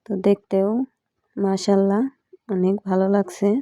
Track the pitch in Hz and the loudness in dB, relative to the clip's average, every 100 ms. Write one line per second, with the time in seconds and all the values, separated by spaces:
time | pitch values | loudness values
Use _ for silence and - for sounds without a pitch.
0 | - 196 190 202 _ 196 196 226 262 _ | -8 -2 0 0 _ -2 0 -2 -6 _
1 | _ _ _ - 196 196 202 196 196 196 | _ _ _ -6 -2 -2 2 2 2 0
2 | 269 _ _ - - 190 185 202 190 185 | -2 _ _ -20 -6 -2 0 -2 -2 -2
3 | 190 202 185 - 202 226 | 2 0 -2 -2 0 0